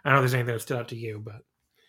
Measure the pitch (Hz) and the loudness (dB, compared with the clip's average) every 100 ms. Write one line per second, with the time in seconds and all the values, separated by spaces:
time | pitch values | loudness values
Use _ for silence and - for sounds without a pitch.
0 | 143 135 127 127 120 113 - 127 113 113 | 4 6 6 2 -2 -4 -4 -6 -6 -8
1 | 113 104 110 104 _ _ _ _ | -8 -8 -12 -16 _ _ _ _